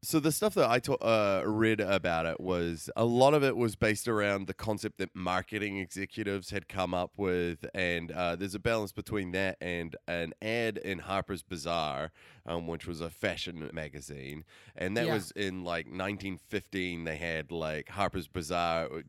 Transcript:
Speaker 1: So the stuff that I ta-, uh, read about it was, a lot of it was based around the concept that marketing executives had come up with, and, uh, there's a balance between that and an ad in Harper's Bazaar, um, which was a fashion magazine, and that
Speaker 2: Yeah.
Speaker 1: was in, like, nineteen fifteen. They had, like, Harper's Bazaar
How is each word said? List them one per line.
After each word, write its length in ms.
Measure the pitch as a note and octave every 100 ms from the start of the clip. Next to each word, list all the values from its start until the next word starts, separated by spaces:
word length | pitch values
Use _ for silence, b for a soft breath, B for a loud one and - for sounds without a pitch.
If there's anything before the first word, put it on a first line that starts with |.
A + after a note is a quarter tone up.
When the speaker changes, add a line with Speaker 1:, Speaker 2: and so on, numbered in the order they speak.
Speaker 1:
So 180 | - D#3+
the 100 | D3+
stuff 220 | D3 G#3+
that 140 | G3+ C3
I 100 | B2
ta-, 140 | A#2+ C3+
uh, 420 | A2+ A2+ G2+ G2 F#2
read 340 | G#2+ A2 G#2+
about 460 | G2 G2 F2 E2 E2
it 120 | D#2+
was, 520 | F#2 F2+ E2+ E2 - -
a 100 | A#2
lot 260 | A#2+ C3
of 100 | D3+
it 140 | C#3 A#2+
was 200 | A#2+ G2+
based 300 | A2 G#2 -
around 400 | A2 G2+ G2+ F#2+
the 60 |
concept 460 | - - G2+ G#2+ -
that 180 | F#2+ -
marketing 640 | F2+ F#2 F#2 G#2+ G#2 G2
executives 720 | F#2 - G2 - G2+ G2 F2+
had 180 | G2+ E2+
come 240 | G2 F#2
up 200 | F2+ F2+ -
with, 480 | G2 F2+ F2 E2 -
and, 380 | - F2+ F2 E2
uh, 240 | D#2+ F2+ E2+
there's 180 | G2
a 40 | G2
balance 320 | A2+ A2+ G2+
between 400 | - G2+ G#2+ F#2
that 240 | F2+ G2 F2+
and 380 | F2 F2 E2+ - -
an 280 | E2+ E2 -
ad 340 | G#2 A#2 A2+ G#2
in 220 | - F#2
Harper's 440 | E2 G2 F2+ F#2+
Bazaar, 680 | - F2 E2+ E2+ D#2 C2+ D#2+ B B B
um, 220 | - E2+ E2
which 180 | E2 -
was 140 | E2
a 80 | E2
fashion 600 | - G#2 E2 - E2+ D#2
magazine, 720 | D#2+ D2+ C#2 C#2 C#2+ C2+ D2 F2 B B -
and 220 | F2+ G#2
that 80 | C#3+
Speaker 2:
Yeah. 80 |
Speaker 1:
was 160 | A2 F2
in, 340 | - G2 F#2
like, 220 | F2 E2+ D#2
nineteen 500 | D#2+ F#2+ G2+ F#2+ F2+
fifteen. 680 | - G#2 - G2 F#2 E2+
They 120 | E2 D#2
had, 340 | E2+ D#2+ D2+
like, 380 | E2 D#2 D#2 -
Harper's 400 | - G2 F#2+ E2+
Bazaar 600 | F#2 D2+ F2 E2+ E2 D#2 D2+